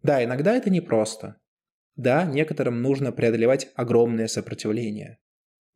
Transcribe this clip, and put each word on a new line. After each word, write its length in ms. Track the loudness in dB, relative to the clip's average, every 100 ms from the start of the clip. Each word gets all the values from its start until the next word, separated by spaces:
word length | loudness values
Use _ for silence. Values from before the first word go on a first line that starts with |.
Да, 200 | 2 2
иногда 320 | 0 0 2
это 140 | 2 2
непросто. 720 | 0 2 0 0 -6 -16 -18 _ _ _ _ _ -4
Да, 280 | 0 2
некоторым 580 | 2 0 -2 -2 -2 0
нужно 300 | 0 0 -2
преодолевать 580 | 0 0 2 2 2 -2
огромное 520 | -6 2 4 4 2 -4
сопротивление. 960 | -4 -8 -8 -4 -4 -4 -10 -14 -20 _ _ _ _ _